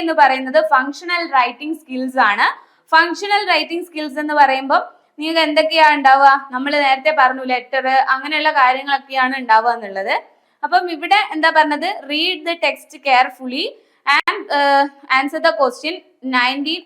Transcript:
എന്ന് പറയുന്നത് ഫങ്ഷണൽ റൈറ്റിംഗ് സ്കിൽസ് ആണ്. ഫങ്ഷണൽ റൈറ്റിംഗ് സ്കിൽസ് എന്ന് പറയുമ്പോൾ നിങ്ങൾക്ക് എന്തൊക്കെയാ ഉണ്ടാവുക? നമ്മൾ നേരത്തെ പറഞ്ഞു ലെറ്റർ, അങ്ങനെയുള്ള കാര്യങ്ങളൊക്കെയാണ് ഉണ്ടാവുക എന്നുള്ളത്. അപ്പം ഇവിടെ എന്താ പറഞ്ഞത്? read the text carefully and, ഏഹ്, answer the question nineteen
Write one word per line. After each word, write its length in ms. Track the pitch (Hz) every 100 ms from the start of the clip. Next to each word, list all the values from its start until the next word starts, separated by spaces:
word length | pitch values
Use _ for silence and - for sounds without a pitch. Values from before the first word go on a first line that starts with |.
എന്ന് 120 | 330
പറയുന്നത് 460 | 311 269 262 262 302 311
ഫങ്ഷണൽ 520 | 262 277 277 339 349 320 269
റൈറ്റിംഗ് 400 | 247 240 302 320
സ്കിൽസ് 380 | - 254 254 254 214
ആണ്. 180 | 208 294 - _ _ _
ഫങ്ഷണൽ 560 | 320 339 320 403 415 370
റൈറ്റിംഗ് 360 | 320 302 339 -
സ്കിൽസ് 340 | 302 302 302
എന്ന് 140 | 302
പറയുമ്പോൾ 480 | 294 269 262 269 339 - - _ -
നിങ്ങൾക്ക് 220 | 311 330 311
എന്തൊക്കെയാ 380 | 302 311 320 311 285
ഉണ്ടാവുക? 500 | 262 269 277 277 -
നമ്മൾ 200 | 254 277
നേരത്തെ 440 | 294 277 262 302 311
പറഞ്ഞു 240 | 254 262
ലെറ്റർ, 440 | 254 247 247 269 262
അങ്ങനെയുള്ള 640 | 262 254 262 294 311 311
കാര്യങ്ങളൊക്കെയാണ് 840 | 302 254 262 277 269 262 262 254 269
ഉണ്ടാവുക 300 | 240 220 233
എന്നുള്ളത്. 440 | 240 202 196 208 294 - _ _ _
അപ്പം 280 | 285 359 359 311
ഇവിടെ 240 | 349 403 -
എന്താ 180 | 320 320 320
പറഞ്ഞത്? 320 | 311 294 349 415 269
read 260 | 302 349 359 330
the 80 | 339 294
text 260 | 269 - 302 277
carefully 580 | 254 277 - 254 269 453 - _ _ - 294
and, 240 | 339 403 - 285
ഏഹ്, 280 | 285 277 285 - - 269
answer 220 | 285 320 320
the 60 | 320
question 340 | 262 - 302 359 - _ 254 254
nineteen 440 | 247 277 294 349